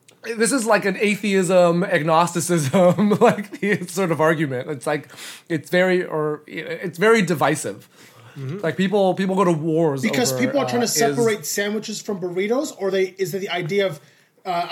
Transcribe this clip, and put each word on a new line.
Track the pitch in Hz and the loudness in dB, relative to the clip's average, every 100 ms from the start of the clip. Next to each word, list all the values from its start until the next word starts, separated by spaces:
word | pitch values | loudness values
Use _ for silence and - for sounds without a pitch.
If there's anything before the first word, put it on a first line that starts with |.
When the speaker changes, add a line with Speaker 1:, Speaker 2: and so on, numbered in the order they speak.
| _ _ 220 226 | _ _ -12 -2
Speaker 1:
this | 220 | 0
is, | 269 | 0
like, | 220 208 | 2 2
an | 196 185 | 2 0
atheism, | 208 208 208 190 175 185 175 170 | 0 0 0 2 4 4 6 4
agnosticism, | 196 170 156 160 170 175 165 170 135 185 180 - 208 | 0 0 2 2 2 -2 0 0 2 4 4 4 2
<laughs> | 202 | 4
like, | 226 - 202 - 202 196 180 | 4 2 -6 -6 -2 -2 -4
sort | 180 185 | -4 -2
of | 147 | 2
argument. | 156 160 147 127 160 | 2 2 -2 -4 -6
It's | 139 156 | -6 -4
like, | 151 - - - - - | -4 -6 -18 -18 -18 -8
it's | 165 - | -8 0
very, | 180 185 185 | 2 4 2
or, | - 156 151 151 - | 0 -4 -4 -6 -10
it's | 170 - 160 190 143 | -12 -8 -8 -8 0
very | 208 226 | 4 4
divisive. | 170 156 143 151 110 101 - _ - - - 143 | 4 2 2 0 -4 -10 -18 _ -20 -20 -20 -14
Speaker 2:
Mm-hmm. | 135 190 | -10 -4
Speaker 1:
Like, | 165 156 | -4 -2
people, | 190 202 190 | 0 2 2
people | 175 190 | 2 -2
go | 190 | 2
to | 180 | 2
wars | 160 165 160 165 135 | 2 0 0 0 0
Speaker 3:
Because | 214 262 247 | -2 0 0
Speaker 1:
over, | 254 | 0
Speaker 3:
people | 262 277 | 0 0
are | 254 | 0
trying | 240 | 0
Speaker 1:
uh, | 233 | 0
Speaker 3:
to | |
Speaker 1:
is | |
Speaker 3:
separate | - 233 240 226 208 | 0 0 2 0 0
sandwiches | - - 208 214 208 208 | -4 -4 -4 -4 -8 -10
from | - 196 | -8 -6
burritos, | 180 175 208 254 302 - | -4 -4 -2 -2 -4 -6
or | 196 | -2
they, | 190 190 - | -2 -2 -4
is | 180 | -6
it | 185 | -4
the | 185 | -6
idea | 175 160 202 190 | -6 -2 0 -2
of, | 151 - _ _ _ | -4 -16 _ _ _
uh, | 190 170 175 | -6 -4 -4